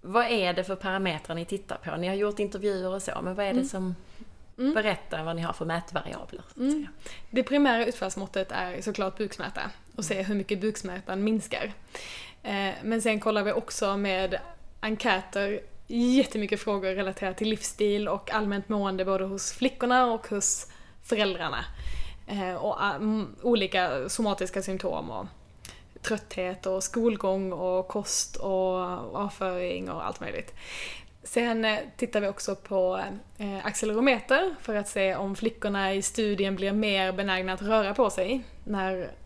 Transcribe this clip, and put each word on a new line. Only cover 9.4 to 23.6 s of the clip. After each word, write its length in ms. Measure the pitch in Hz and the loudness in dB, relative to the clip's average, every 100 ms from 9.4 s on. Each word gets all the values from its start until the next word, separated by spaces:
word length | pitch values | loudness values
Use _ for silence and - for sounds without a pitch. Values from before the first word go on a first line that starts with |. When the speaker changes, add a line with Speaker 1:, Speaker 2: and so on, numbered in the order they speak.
| - - 208 - - - | -6 -6 -8 -10 -12 -8
Speaker 2:
och 100 | 170 | -2
se 80 | |
Speaker 1:
Mm. 120 | 196 190 | -2 0
Speaker 2:
hur 100 | 202 | 0
mycket 260 | - 208 | 0 0
buksmärtan 600 | 214 214 190 180 190 190 | 0 -2 -6 -8 -4 0
minskar. 500 | 208 220 - - 208 - - - - - - - | 2 2 0 -4 -4 -8 -14 -14 -12 -14 -16 -10
Eh, 260 | 226 202 196 - | -4 0 0 -2
men 180 | 214 226 | -2 2
sen 180 | 226 214 | 2 2
kollar 240 | 220 214 | 2 2
vi 80 | 202 | 2
också 460 | 208 226 - 202 202 | 0 -2 -2 0 2
med 420 | 202 185 190 185 - - - - | 2 2 2 -2 -6 -14 -16 -6
enkäter 840 | 220 220 240 190 - 202 202 202 - - - | -4 0 2 2 2 -2 0 -2 -6 -14 -4
jättemycket 720 | 233 240 254 - 214 202 208 | 2 6 8 6 2 0 0
frågor 300 | - 202 190 190 | 0 0 2 0
relaterat 420 | 190 190 190 185 | 0 0 -4 0
till 120 | 220 | 0
livsstil 580 | 214 - - 208 208 202 | 0 -2 2 4 4 2
och 240 | 196 - | -2 0
allmänt 380 | 220 208 202 196 | 0 0 -2 0
mående, 360 | 214 196 190 190 | 0 2 0 2
både 180 | 190 190 | 2 0
hos 260 | 196 - | -2 -4
flickorna 520 | - 254 - 247 254 247 | 0 0 2 4 6 6
och 160 | 226 - | 2 -2
hos 400 | 202 - - - - - - | 0 0 0 -6 -16 -20 -18
föräldrarna. 640 | - 214 202 180 160 120 - - - - - - - | -2 2 2 2 -2 -2 -6 -6 -4 0 0 -2 -6
Eh, 260 | 202 185 180 | -4 -2 0
och, 280 | 208 - | -2 2
ah, 100 | 202 143 | 0 2
mm, 400 | 214 220 170 - | 0 0 -2 -2
olika 680 | 240 233 | 2 4